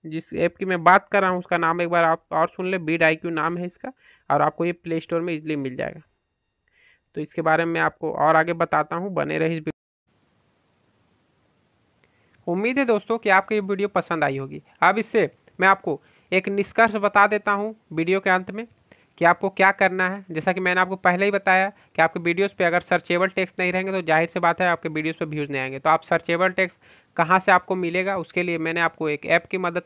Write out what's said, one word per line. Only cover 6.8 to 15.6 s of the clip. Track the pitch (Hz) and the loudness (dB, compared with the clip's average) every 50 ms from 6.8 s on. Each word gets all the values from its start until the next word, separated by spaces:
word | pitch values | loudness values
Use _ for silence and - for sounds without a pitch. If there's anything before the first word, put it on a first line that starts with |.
| _ _ _ _ _ _ - | _ _ _ _ _ _ -10
तो | 151 | -10
इसके | 151 - - 165 | -10 -8 -6 -4
बारे | 160 160 160 160 165 | 0 2 2 2 2
में | 170 165 165 | 0 0 0
आपको | 160 156 - - 165 156 - | -2 -2 -2 -4 -8 -6 -2
और | - 147 156 160 | 0 2 4 4
आगे | 160 165 170 170 | 4 2 0 -2
बताता | 165 170 - 160 151 156 - 165 | -2 -2 0 0 0 -2 -2 -4
हूँ, | 170 185 202 | -8 -6 -6
बने | 180 151 143 147 156 156 | -4 -4 -4 -2 -2 -2
रहिए | 160 160 165 | -2 -2 -4
इस | 160 | -6
वीडियो। | 156 160 - _ _ _ _ _ _ _ _ _ _ _ _ _ _ _ _ _ _ _ _ _ _ _ _ _ _ _ _ _ _ _ _ _ _ _ _ _ _ _ _ _ _ _ _ _ _ _ _ _ _ _ _ _ - | -8 -10 -12 _ _ _ _ _ _ _ _ _ _ _ _ _ _ _ _ _ _ _ _ _ _ _ _ _ _ _ _ _ _ _ _ _ _ _ _ _ _ _ _ _ _ _ _ _ _ _ _ _ _ _ _ _ -8
उम्मीद | 175 170 190 214 240 262 277 | -6 -4 -2 -2 -2 0 0
है | 277 | 0
दोस्तों | 240 220 208 - - 226 233 | 2 0 0 0 -4 -4 -2
कि | - 208 | 0 2
आपको | 190 190 196 - 220 | 2 2 2 0 -2
ये | 208 | -4
वीडियो | 196 190 202 190 202 202 | -2 -4 -4 -4 -2 -2
पसंद | - 185 165 - 175 160 151 | -2 -2 -2 -2 -2 -2 0
आई | 143 135 135 | -2 -2 -4
होगी। | 135 139 147 147 - _ _ - | -8 -10 -12 -16 -18 _ _ 2
अब | 165 180 196 226 | 2 4 4 2
इससे | 214 - - 220 165 139 - _ _ _ _ | -2 0 0 0 0 0 -2 _ _ _ _
मैं | - | 2